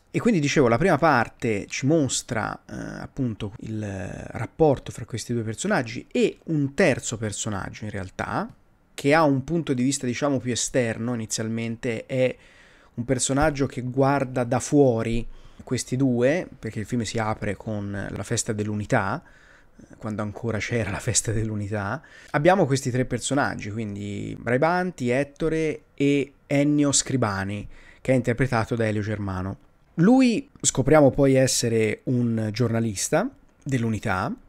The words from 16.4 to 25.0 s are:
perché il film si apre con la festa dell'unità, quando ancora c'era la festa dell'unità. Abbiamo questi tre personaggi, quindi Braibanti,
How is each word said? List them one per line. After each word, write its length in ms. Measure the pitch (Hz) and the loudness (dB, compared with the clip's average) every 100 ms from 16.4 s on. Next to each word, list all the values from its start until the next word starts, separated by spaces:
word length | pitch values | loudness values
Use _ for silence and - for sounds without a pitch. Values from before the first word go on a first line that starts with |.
| - - | -4 -10
perché 200 | 110 110 | -10 -8
il 60 | 101 | -4
film 180 | 120 | -4
si 140 | 107 117 | -2 -2
apre 380 | 107 107 107 98 | -2 -2 -4 -4
con 520 | 117 104 101 101 98 | -6 -6 -4 -6 -6
la 140 | - | -8
festa 280 | 98 113 - | -4 -4 -2
dell'unità, 720 | 107 107 104 101 120 98 143 - - - - - - - - | -4 -2 -4 0 0 0 -4 -8 -20 -20 -20 -20 -20 -20 -12
quando 240 | 110 104 | -8 -6
ancora 360 | 107 - 117 107 | -6 -6 -6 -4
c'era 340 | - 117 98 | -2 -2 -2
la 80 | 92 | -4
festa 320 | - - - | -2 -2 0
dell'unità. 720 | 107 110 107 101 107 98 135 - - - | -2 -2 -4 -4 -4 -4 -6 -10 -20 -4
Abbiamo 340 | 147 160 196 139 | 2 4 4 4
questi 260 | 135 127 | 0 0
tre 140 | 127 120 | -2 -2
personaggi, 640 | 120 - 139 113 95 101 | -4 -2 0 0 -4 -8
quindi 640 | 110 107 101 101 101 107 101 | -8 -8 -8 -8 -8 -8 -8
Braibanti, 720 | 117 127 160 180 185 - | -2 2 2 2 -2 -4